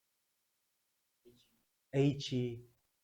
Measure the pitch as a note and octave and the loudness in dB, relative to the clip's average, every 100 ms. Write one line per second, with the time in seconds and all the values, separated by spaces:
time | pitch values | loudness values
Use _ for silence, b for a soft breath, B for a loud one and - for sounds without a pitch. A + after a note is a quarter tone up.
0 | _ _ _ _ _ _ _ _ _ _ | _ _ _ _ _ _ _ _ _ _
1 | _ _ A#2+ - _ _ _ _ _ C#3 | _ _ -20 -20 _ _ _ _ _ 2
2 | C#3+ C#3 - B2+ B2 A#2 - _ _ _ | 2 2 -2 -2 -4 -6 -16 _ _ _